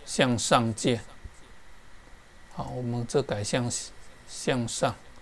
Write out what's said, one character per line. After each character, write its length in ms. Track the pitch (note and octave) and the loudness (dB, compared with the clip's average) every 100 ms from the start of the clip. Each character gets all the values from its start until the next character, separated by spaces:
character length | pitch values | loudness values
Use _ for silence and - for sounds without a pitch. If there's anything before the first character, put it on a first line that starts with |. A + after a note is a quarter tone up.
向 340 | - - C3+ A#2 | -6 2 4 4
上 360 | - C3+ A#2 | 6 6 4
键。 260 | G#2+ C3 A2+ - - - - - - - - - - - - - - - | 2 2 2 0 -14 -16 -16 -18 -16 -16 -16 -16 -16 -16 -20 -20 -20 -16
好， 160 | - C3 | -10 -6
我 80 | B2+ | -4
们 240 | B2 A#2+ A#2 | -2 -2 2
这 160 | D3 | 2
改 220 | - G#2+ | 2 0
向， 260 | G#2 C3+ A#2+ - - - - - - | 2 2 2 -2 -6 -12 -16 -16 -14
向 380 | - - C3 A#2 | -6 0 2 2
上， 280 | - C3+ - - - | 2 0 0 -10 -14